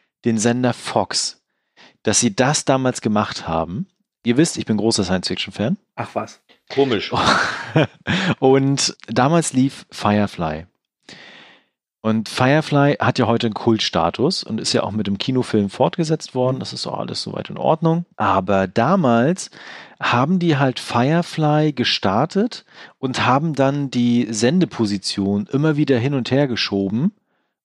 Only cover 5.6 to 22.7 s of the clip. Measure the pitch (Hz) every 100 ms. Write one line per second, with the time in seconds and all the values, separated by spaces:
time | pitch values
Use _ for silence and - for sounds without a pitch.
5.6 | 110 202 _ - - 110 113 - _ _
6.6 | - - 135 104 - 104 - - - -
7.6 | - - 143 - - 185 190 - 135 135
8.6 | 135 139 - - - 127 131 170 - 131
9.6 | 135 - - - 107 104 101 - 80 78
10.6 | 85 _ _ _ - - - - - -
11.6 | _ _ _ _ 110 110 104 - 131 151
12.6 | - 143 143 147 - - 113 117 117 104
13.6 | - 110 - 87 82 - 139 190 - 110
14.6 | - 127 98 107 101 98 - 127 - 110
15.6 | 101 - 151 - 156 160 - 127 127 131
16.6 | 123 123 - - - - - - - -
17.6 | - 160 165 170 170 - 101 95 92 98
18.6 | 95 113 120 190 139 117 131 180 - -
19.6 | - - - - - 120 139 185 170 139
20.6 | 135 123 - 120 131 170 165 - 151 151
21.6 | 156 127 113 - 101 104 156 196 233 -
22.6 | -